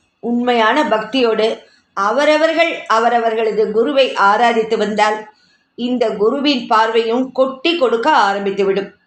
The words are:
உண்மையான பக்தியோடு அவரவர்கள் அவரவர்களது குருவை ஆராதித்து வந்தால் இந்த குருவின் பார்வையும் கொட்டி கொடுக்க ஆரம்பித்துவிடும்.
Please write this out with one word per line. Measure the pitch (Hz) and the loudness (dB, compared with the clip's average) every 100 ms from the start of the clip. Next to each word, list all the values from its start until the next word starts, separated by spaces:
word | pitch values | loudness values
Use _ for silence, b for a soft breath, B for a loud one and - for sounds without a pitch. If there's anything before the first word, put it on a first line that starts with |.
| _ _ | _ _
உண்மையான | 226 240 247 240 220 226 202 | -4 -2 0 2 2 2 0
பக்தியோடு | 214 214 262 233 202 - - - b b | -2 -2 0 0 0 -2 -2 -12 b b
அவரவர்கள் | - 202 240 294 302 320 320 330 247 - | -4 -2 0 2 2 0 0 -2 -2 -2
அவரவர்களது | 220 233 240 226 220 220 202 208 | 0 2 0 0 -2 -2 0 -2
குருவை | 214 262 269 254 | 0 0 2 0
ஆராதித்து | - 196 220 233 226 220 220 | 2 2 4 2 2 0 -2
வந்தால் | 208 208 214 220 - b b b b | -2 0 0 0 -8 b b b b
இந்த | - 247 247 226 | -8 -4 -2 -2
குருவின் | 196 214 277 285 254 233 | 0 0 0 0 -2 0
பார்வையும் | 220 226 233 226 240 254 | 2 2 0 0 -2 -4
கொட்டி | - 262 - 339 339 | -2 -2 -2 -4 0
கொடுக்க | 240 226 277 | 0 0 2
ஆரம்பித்துவிடும். | 285 202 202 202 190 196 190 - - | 2 2 0 -4 -2 -2 -2 -4 -14